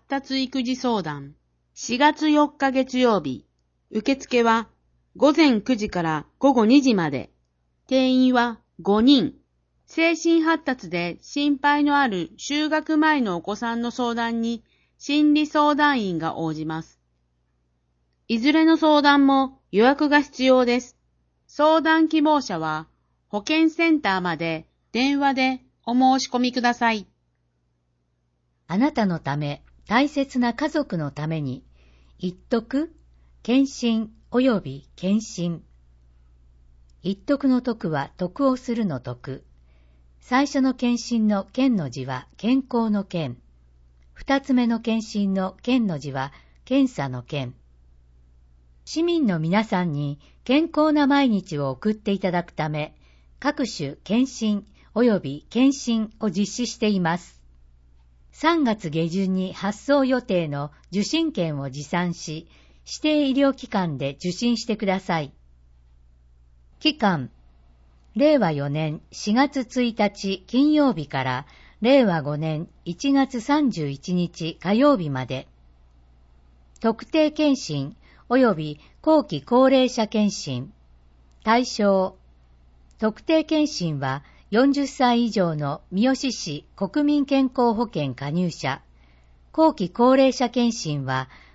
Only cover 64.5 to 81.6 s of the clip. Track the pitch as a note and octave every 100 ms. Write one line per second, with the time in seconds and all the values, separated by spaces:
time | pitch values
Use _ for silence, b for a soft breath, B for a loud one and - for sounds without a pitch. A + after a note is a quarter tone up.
64.5 | A#3 - G#3 G3 F#3+ - E3 C#3 - _
65.5 | _ _ _ _ _ _ _ _ _ _
66.5 | _ _ _ D#4 D4+ G#3 E3 B2 - _
67.5 | _ _ _ _ _ _ G#3+ D4 D4 F3+
68.5 | D3 C#3+ D3+ D#3 D#3 - - - A3+ C#4+
69.5 | C#4 A#3+ B3+ A#3+ A3 G#3 G3+ G3 F#3+ -
70.5 | B3 D4 D4+ C#4+ D#3+ D3 C3+ C3 B2+ C#3
71.5 | b b b A3+ C#4 A3 E3 C#3+ D3 D#3+
72.5 | D3+ E3+ _ - F3 C#4 C#4 C4+ A#3+ G#3
73.5 | D4 C#4+ E3+ D3 C#3 - F3+ E3+ - E3
74.5 | E3 E3+ G#3+ C#4+ B3+ D3+ C3 B2+ C3 -
75.5 | _ _ _ _ _ _ _ _ _ _
76.5 | _ _ _ A3+ A3+ - D#4+ D4+ D4+ D4+
77.5 | C4+ - C#3+ C3+ b b b - B3+ B3
78.5 | D#3+ D3+ D3 b b - D#4 D4 C#3+ -
79.5 | A#3+ C4 C4+ B3+ B3 G#3+ A3 G#3 G3+ -
80.5 | B2 C3+ - _ _ _ _ _ _ A3
81.5 | A#3